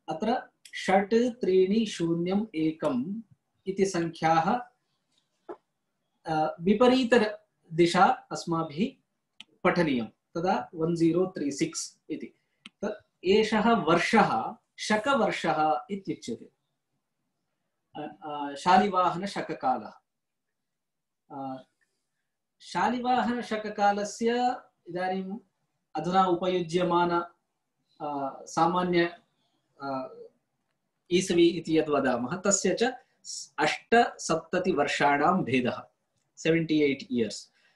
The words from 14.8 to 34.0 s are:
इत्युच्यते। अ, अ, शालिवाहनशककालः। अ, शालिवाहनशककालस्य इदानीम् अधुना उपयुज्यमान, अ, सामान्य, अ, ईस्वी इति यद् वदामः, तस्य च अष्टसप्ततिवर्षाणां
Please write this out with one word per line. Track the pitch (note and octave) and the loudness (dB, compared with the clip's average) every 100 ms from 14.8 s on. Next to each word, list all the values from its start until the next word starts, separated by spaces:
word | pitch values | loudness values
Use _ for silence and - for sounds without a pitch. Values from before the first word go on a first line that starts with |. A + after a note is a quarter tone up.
| - G#3+ A#3+ C4+ F#3 E3+ E3+ D#3 D#3 D#3 - | -4 -2 0 0 0 -2 -2 0 0 0 -4
इत्युच्यते। | G3 F3 D3 - A2+ - _ _ _ _ _ _ _ _ _ _ _ _ _ _ - | -10 -8 -10 -8 -12 -12 _ _ _ _ _ _ _ _ _ _ _ _ _ _ -14
अ, | |
अ, | - - D3+ C#3+ C#3 | -12 -12 -12 -8 -8
शालिवाहनशककालः। | C#3 - F#3+ G#3 F3+ F3+ E3+ G3 F3 - D#3+ C3+ A#2 G#2 - _ _ _ _ _ _ _ _ _ _ _ _ _ | -6 2 4 4 0 0 -2 -6 -8 -8 -4 -2 -2 -6 -20 _ _ _ _ _ _ _ _ _ _ _ _ _
अ, | C3 C3+ C3 - _ _ _ _ _ _ _ _ _ | -12 -10 -10 -16 _ _ _ _ _ _ _ _ _
शालिवाहनशककालस्य | - F3 G#3 B3 A#3+ B3 G#3+ A#3+ - G#3+ G#3 G#3 G3+ G3+ G3+ - A#3 A#3+ B3 C4 - _ - | -8 -2 -2 0 0 0 0 -2 -4 -6 -6 0 2 2 -4 -2 0 2 0 -2 -10 _ -12
इदानीम् | E3+ F#3 F#3+ F#3+ A3+ _ _ _ _ _ | -6 -4 -4 -6 -10 _ _ _ _ _
अधुना | D3 D#3+ F#3+ | -8 0 2
उपयुज्यमान, | F#3+ E3+ F3+ F3+ D#3+ F3 F3 F3 F3 E3+ - _ _ _ _ _ _ - | 2 2 0 -2 -2 -2 0 2 2 0 -4 _ _ _ _ _ _ -12
अ, | D3+ C#3+ C3+ - | -8 -6 -6 -10
सामान्य, | - - F3 F3+ F3+ F3 E3+ - _ _ _ _ _ - | -8 0 0 2 0 0 0 -4 _ _ _ _ _ -14
अ, | C#3 C3 B2+ A#2 A2 _ _ _ _ _ _ _ - | -8 -8 -8 -14 -20 _ _ _ _ _ _ _ -2
ईस्वी | F3 F#3 F3 E3+ | -2 2 4 4
इति | E3 D#3+ D#3+ | 2 -2 0
यद् | D3+ | 2
वदामः, | C#3+ C3 A#2+ B2+ F#3 | 0 0 -2 -4 -4
तस्य | G3+ G3 F#3+ | 0 2 2
च | F3+ - - _ _ - - - - | 0 0 -2 _ _ -16 -16 -14 -2
अष्टसप्ततिवर्षाणां | D3+ - - A#3 | -2 -2 2 4